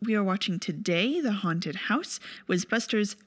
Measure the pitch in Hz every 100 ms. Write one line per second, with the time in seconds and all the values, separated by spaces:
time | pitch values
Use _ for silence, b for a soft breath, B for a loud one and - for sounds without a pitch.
0 | 220 214 196 190 - 170 - 147 208 170
1 | 226 339 277 202 175 170 165 180 - 233
2 | 381 - B B B 180 - 226 - 220
3 | 208 -